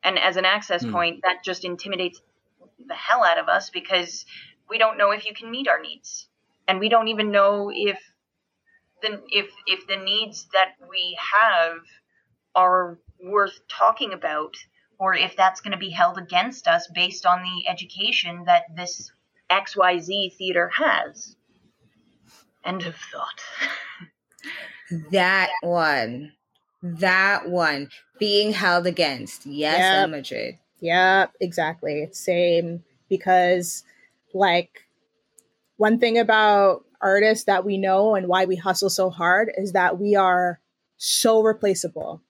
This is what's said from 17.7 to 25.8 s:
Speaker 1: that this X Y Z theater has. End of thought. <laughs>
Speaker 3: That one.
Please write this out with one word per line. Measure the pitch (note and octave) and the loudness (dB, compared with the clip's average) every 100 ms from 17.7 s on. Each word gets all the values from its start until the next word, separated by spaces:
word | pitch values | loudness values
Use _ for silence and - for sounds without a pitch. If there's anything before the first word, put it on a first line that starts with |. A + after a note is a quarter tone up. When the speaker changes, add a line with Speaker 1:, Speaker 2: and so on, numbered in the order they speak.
| F3+ F3+ F3+ G#3 - F3+ F3 F3 | -8 -10 -8 -4 -4 -6 -8 2
Speaker 1:
that | F3 E3+ E3 | 2 2 -12
this | F3+ - - _ _ _ _ | -12 -12 -16 _ _ _ _
X | F#3+ F#3+ G3+ | -2 -2 2
Y | F3+ F3+ | 2 2
Z | D#3+ G3 F#3+ _ | -2 -6 -6 _
theater | F#3 F3 F3 - | -4 -2 0 0
has. | D4+ F#3 D3 - - _ _ _ _ _ _ _ _ _ _ _ _ _ - | 0 0 -2 -10 -20 _ _ _ _ _ _ _ _ _ _ _ _ _ -10
End | F#3 | -8
of | F3 D#3+ | -8 -14
thought. | - - - - - - - - - - F3 _ _ _ C#4+ - - - - | -16 -12 -12 -12 -16 -8 -8 -8 -14 -18 -20 _ _ _ -18 -16 -16 -20 -12
<laughs> | E3+ D#3 | -10 -2
Speaker 3:
That | F#3+ F3+ F#3+ F#3 - | 2 4 4 2 0
one. | F3 F3 | -2 0